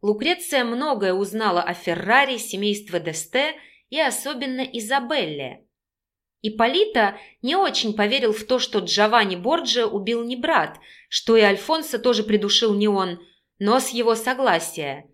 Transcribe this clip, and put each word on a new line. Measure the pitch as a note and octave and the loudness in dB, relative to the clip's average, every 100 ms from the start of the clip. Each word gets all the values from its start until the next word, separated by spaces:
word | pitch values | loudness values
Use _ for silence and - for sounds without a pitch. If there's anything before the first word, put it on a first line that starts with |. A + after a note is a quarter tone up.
Лукреция | G3+ G#3 C#4+ F4 - C#4+ | 0 0 0 -2 0 -2
многое | A#3+ A#3+ D4+ B3 G3 | 0 -2 -2 0 0
узнала | F#3 G3 G#3+ G#3+ F3 | 0 -2 -2 0 0
о | E3+ | -2
Ферраре, | F3 - E3+ E3+ B3 C4+ B3 | -4 -4 -4 2 4 4 -2
семействе | - F#3 G#3 G#3 G#3 G3+ | -6 -4 -2 -2 -4 -4
Десте | F3 D#3+ - B3+ D4 D#4+ - _ _ | -4 -8 -4 -2 -2 -6 -18 _ _
и | C#4+ | -2
особенно | D4+ - C#4 C#4 C4 B3+ | 0 -2 -6 -6 -6 -4
Изабелле. | B3+ A#3 G#3+ C4+ B3 D4+ E3+ D3 C3+ - _ _ _ _ _ _ _ _ | -6 -6 -2 -2 0 -2 -2 -6 -10 -12 _ _ _ _ _ _ _ _
Ипполито | G#3+ G#3+ A3+ D#4+ G#4+ B3+ G#3 G3+ - _ | -8 0 0 2 2 2 0 0 -18 _
не | A#3+ | -2
очень | F4 F#4 - A3+ | 2 2 0 -4
поверил | A3 G#3 C4+ A3+ | 0 0 2 0
в | G#3+ | -2
то, | - B3+ | -2 -2
что | B3 G#3+ | 0 -4
Джованни | F3+ G3+ G#3+ A#3 G#3 F3+ | -2 2 4 4 2 0
Борджиа | F#3+ E4 C4 B3 A3+ | 0 0 0 0 0
убил | G3+ G3 A#3 | -2 -2 -4
не | A#3 | -4
брат, | B3 D4+ D4 D3+ - - - _ | -4 0 0 0 -8 -20 -20 _
что | - - A3+ | -6 4 6
и | |
Альфонсо | G#3 G3 - D#4+ D#4 A#3+ | 6 4 0 -2 -2 -2
тоже | B3 A3 | 2 2
придушил | G#3+ G#3+ G3+ - A3+ | 2 2 4 2 4
не | G3+ G#3 | 2 2
он, | G3 F#3 F3 - _ _ _ | 2 0 -4 -14 _ _ _
но | G3+ B3 | 2 2
с | B3+ | 2
его | A#3+ A#3 A3+ | 0 2 2
согласия. | A3+ B3+ C4 E3+ E3 - D3 C#3 - | 0 0 2 2 0 -8 -8 -8 -14